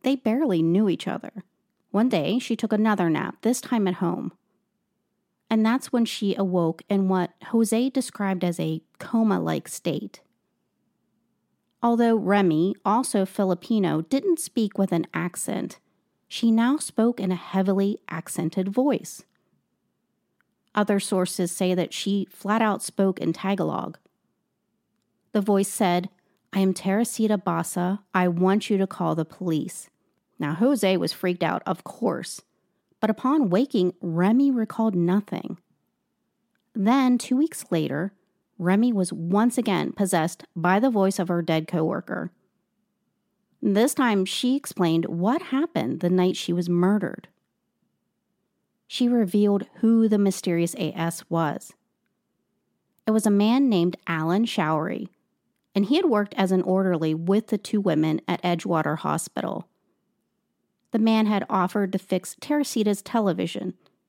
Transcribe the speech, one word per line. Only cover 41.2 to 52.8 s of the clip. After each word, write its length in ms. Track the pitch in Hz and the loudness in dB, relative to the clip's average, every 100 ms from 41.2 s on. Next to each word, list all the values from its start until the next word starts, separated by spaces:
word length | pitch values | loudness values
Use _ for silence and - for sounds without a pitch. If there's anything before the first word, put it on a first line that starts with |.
| 185 | -2
her 120 | 175 | -2
dead 260 | 165 160 160 | 0 -2 -2
coworker. 640 | 170 160 - - - 175 - _ _ _ _ _ _ _ _ _ _ _ _ | -2 -2 -4 -6 -8 -8 -12 _ _ _ _ _ _ _ _ _ _ _ _
This 320 | 208 202 262 | 0 2 2
time, 320 | - 247 202 185 | 2 2 2 0
she 300 | - 247 277 | -2 -2 -2
explained 500 | - - 170 165 - | -4 -2 2 2 0
what 360 | 170 190 285 | -2 0 -2
happened 600 | - 262 330 - 120 156 | -2 -2 -2 -2 -4 -2
the 80 | 175 | 0
night 260 | 185 185 - | 2 2 0
she 180 | - | -2
was 160 | 170 175 | -2 0
murdered. 580 | 175 185 208 - - - _ _ _ _ _ _ _ _ _ _ _ _ _ _ _ _ | 2 2 2 -2 -8 -16 _ _ _ _ _ _ _ _ _ _ _ _ _ _ _ _
She 220 | - 240 | -2 2
revealed 580 | 240 190 202 208 202 - - | 2 2 2 2 2 -2 -2
who 320 | 226 226 220 | 2 4 4
the 120 | 208 | 4
mysterious 560 | 196 190 - 170 170 - | 2 0 0 0 0 -2
A 180 | 156 | -6
S 300 | - 165 - - | -4 -4 -6 -4
was. 440 | 165 151 - - - _ _ _ _ _ _ _ _ _ _ | -2 0 -4 -10 -20 _ _ _ _ _ _ _ _ _ _